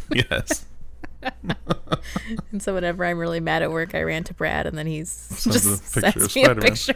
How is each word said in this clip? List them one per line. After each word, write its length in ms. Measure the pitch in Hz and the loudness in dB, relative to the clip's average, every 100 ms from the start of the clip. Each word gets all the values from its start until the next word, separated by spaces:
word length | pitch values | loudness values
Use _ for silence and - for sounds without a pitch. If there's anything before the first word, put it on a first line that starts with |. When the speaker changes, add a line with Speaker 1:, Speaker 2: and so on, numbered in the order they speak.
| - | 0
Speaker 1:
Yes. 540 | - 120 - - - - - - - - - | 2 2 0 0 -4 -6 -10 -10 -10 -12 -8
<laughs> 140 | 262 - - - - - - - - - 220 226 - | -8 -6 -4 -4 0 -2 0 -4 -4 -6 -4 -6 -4
Speaker 2:
And 100 | 202 | -4
so 120 | 202 | -2
whenever 300 | 190 175 175 | 0 0 0
I'm 140 | 175 170 | 0 0
really 200 | 170 165 | 0 0
mad 220 | 165 160 | 0 2
at 80 | 156 | 2
work, 240 | 160 165 | 0 -2
I 80 | 156 | 0
rant 240 | 160 160 175 | 0 0 -4
to 80 | |
Brad, 320 | 170 156 151 - | -2 0 0 -2
and 100 | 156 | -2
then 100 | 156 | -4
he's 220 | 156 160 | -4 -6
Speaker 1:
Sends 520 | - - - 233 220 | -10 -10 -2 2 4
Speaker 2:
just 340 | 202 196 - 123 | 4 0 0 2
Speaker 1:
a 40 | |
picture 160 | 196 - | 2 2
Speaker 2:
sends 60 | - | 0
Speaker 1:
of 80 | |
Speaker 2:
me 80 | - | 6
a 20 | |
Speaker 1:
Spider-Man. 180 | 190 113 | 6 8
Speaker 2:
picture 300 | 233 220 - | 4 4 -2